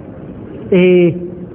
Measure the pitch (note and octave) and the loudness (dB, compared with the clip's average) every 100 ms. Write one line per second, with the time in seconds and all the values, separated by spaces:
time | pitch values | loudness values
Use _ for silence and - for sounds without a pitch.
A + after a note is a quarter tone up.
0 | - - - - - - - F#3+ F3+ F3+ | -16 -16 -16 -14 -14 -14 -2 4 6 6
1 | F3 F3+ - - - | 4 2 -8 -12 -14